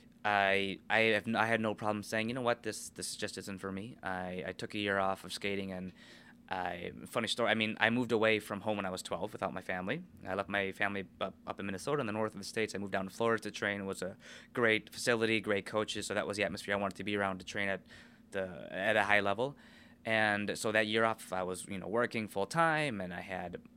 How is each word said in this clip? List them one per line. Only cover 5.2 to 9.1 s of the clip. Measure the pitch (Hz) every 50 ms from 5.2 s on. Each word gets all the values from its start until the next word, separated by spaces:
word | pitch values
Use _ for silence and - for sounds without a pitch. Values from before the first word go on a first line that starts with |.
| -
of | 90
skating, | - - - 101 98 98 98 95
and | 92 92 92 92 - - - - - - - - - - - -
I, | 95 92 90 90 87 87 92 90 - - 64 -
funny | - 123 110
story, | 101 - - 117 101
I | 110
mean, | 113 110 107 107 -
I | 107 113
moved | 113 123 127 113
away | 120 107 110 110 110 107
from | 104 - 107 98
home | 92 110 107
when | 101 98
I | 92
was | 92 92
twelve | - -